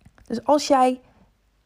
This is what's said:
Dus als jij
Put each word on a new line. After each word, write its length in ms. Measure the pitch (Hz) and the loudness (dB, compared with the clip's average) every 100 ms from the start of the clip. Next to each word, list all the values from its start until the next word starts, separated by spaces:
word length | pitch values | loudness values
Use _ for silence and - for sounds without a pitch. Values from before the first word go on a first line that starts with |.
| _ _ - | _ _ -14
Dus 180 | 226 | -8
als 240 | - 294 - | -2 0 2
jij 340 | 269 254 254 _ _ _ _ _ _ | 2 2 -2 _ _ _ _ _ _